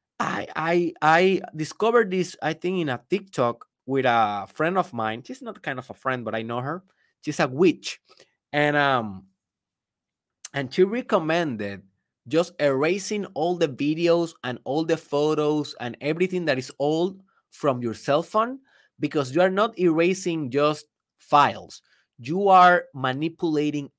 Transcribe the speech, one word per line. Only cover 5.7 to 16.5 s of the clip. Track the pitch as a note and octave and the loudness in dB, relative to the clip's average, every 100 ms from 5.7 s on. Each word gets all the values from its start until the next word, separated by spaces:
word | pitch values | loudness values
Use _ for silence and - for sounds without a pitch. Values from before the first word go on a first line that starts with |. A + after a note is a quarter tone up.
| B2+ | -10
of | - | -10
a | |
friend, | G#2+ C3 B2+ | -8 -4 -4
but | A2 | -4
I | A2+ | -6
know | A2+ A#2+ | -4 -6
her. | C3+ F3 _ _ _ _ | -6 -8 _ _ _ _
She's | - D3+ | -8 -2
a | D3 | -2
witch. | C3 F3 B2 - - _ _ - _ _ | 4 4 4 -6 -14 _ _ -20 _ _
And, | D3 D3 D3 | 0 2 2
um, | C#3 C3 A2 F#2+ - _ _ _ _ _ _ _ _ _ _ _ - | 2 2 -2 -10 -18 _ _ _ _ _ _ _ _ _ _ _ -12
and | C#3 C3 | -8 -6
she | - | 2
recommended | G3 A#3 B3 G#3 D#3 E3+ E3 A2 G2+ G2 - _ _ _ A#2+ | 2 0 0 0 2 0 0 -4 -6 -10 -16 _ _ _ -4
just | D#3 F3 - | -2 -2 0
erasing | D3 C3+ D#3 G3 F#3 G#3 F3+ | 0 2 0 0 -2 -6 -6
all | - E3+ F3 | -4 -4 0
the | D#3+ | -2
videos | B2 C#3+ D#3+ E3+ E3+ E3+ - | -2 -4 0 2 2 0 -6
and | B2+ A#2+ | -10 -10
all | - C#3+ | -4 -4
the | D#3+ D#3 | 0 -2
photos | - C#3+ D3+ D3+ D3+ D3+ D3 - | -2 0 0 2 0 0 -2 -8
and | A#2+ - | -12 -6
everything | C#3+ D#3+ F#3 F#3 | -4 0 0 -2
that | D#3+ | -2